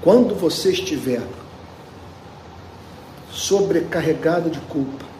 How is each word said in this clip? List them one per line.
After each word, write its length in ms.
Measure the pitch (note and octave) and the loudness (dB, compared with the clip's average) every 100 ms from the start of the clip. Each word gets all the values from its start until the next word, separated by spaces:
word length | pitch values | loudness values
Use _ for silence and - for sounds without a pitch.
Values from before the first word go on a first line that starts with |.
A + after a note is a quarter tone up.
| D#3+ | 8
Quando 300 | A#3 G#3+ G3+ | 6 6 2
você 340 | E3 - F#3+ | 0 2 0
estiver 500 | - - D3 A#2 A#2+ - - - - - - - - - - - - - - - - - - - - - | 0 -2 -4 -2 -2 -4 -12 -16 -18 -18 -20 -20 -18 -18 -20 -20 -20 -20 -20 -20 -20 -20 -20 -20 -20 -14
sobrecarregado 1160 | - - G3 G3 E3+ D#3+ F3 D3+ D#3+ D#3+ F3 E3 | -8 2 2 4 2 0 0 0 2 2 2 0
de 120 | D3+ | -4
culpa 440 | - D3 C3 - - - | -6 -4 -4 -6 -14 -16